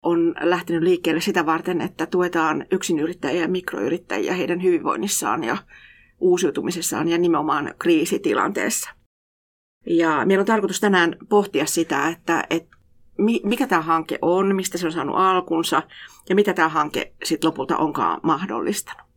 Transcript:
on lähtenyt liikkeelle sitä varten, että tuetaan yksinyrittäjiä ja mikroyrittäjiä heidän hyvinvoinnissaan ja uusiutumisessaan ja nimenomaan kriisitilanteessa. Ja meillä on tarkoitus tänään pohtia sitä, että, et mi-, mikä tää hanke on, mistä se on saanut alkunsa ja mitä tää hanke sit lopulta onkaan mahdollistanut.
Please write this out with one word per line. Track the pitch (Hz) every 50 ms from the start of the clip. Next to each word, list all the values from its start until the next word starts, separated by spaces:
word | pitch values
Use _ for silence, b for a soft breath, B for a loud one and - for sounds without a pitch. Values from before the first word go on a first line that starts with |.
| _
on | 160 170 170 170 170 - -
lähtenyt | - 170 180 175 175 - 170 165 156
liikkeelle | 175 180 175 - 170 160 160
sitä | 170 - 180 180 165
varten, | 151 160 165 - - 180 175
että | - 180 - _ 160
tuetaan | 160 - 180 180 180 175 175 160 160 151 151 - -
yksinyrittäjiä | - 190 - - 175 151 147 160 180 - - 139 127 180 170
ja | 165
mikroyrittäjiä | 185 185 180 - - - 98 123 156 185 - _ - - 104 - 175
heidän | 180 180 - 175 175 180
hyvinvoinnissaan | 185 175 160 - - - - 110 208 - - - 107 107 - 160
ja | 113 127 202 - B B B B B B B B B B B
uusiutumisessaan | - 185 180 180 185 156 - - - - 180 180 160 - - 107 151 170
ja | 170 170
nimenomaan | 175 175 165 147 147 151 143 151 147 - - _
kriisitilanteessa. | - 170 170 151 143 175 - - - - - - - - 208 - 185 214 220 - - - - _ _ _ _ _ _ _ _ _ _ _ _ _ _ _ _ _ _
Ja | - 170 165 170 165 156 147 165
meillä | 185 196 175 202
on |
tarkoitus | 190 226 226 196 196 190 -
tänään | - 208 196 180 170 170 - - - -
pohtia | - 208 208 208 - 139 143
sitä, | 151 - - 165 - 147 139 143 160
että, | 165 - _ - 170 156 - -
et | - 165 - _ _ _ _ _ _ _ - - - -
mi-, | 202 214 233 226 -
mikä | 202 220 - 269
tää | 247 190 170
hanke | 165 165 165 165 160 - - - -
on, | 160 175 185 196 196 196
mistä | 190 185 180 - 170
se | 180
on | 165 160
saanut | 170 135 143 -
alkunsa | - 185 185 185 185 180 - 170 160 170 - - 143 - B B B B B B B B -
ja | 185
mitä | 196 208 202 175
tää | 170 165 160
hanke | 156 160 151 151 - - - - - - -
sit | - 165 - -
lopulta | 160 156 - 135 - -
onkaan | - 156 156 143 - 117 85 82 - -
mahdollistanut. | 156 160 135 180 196 - - 85 - 208 - - - - - - _ _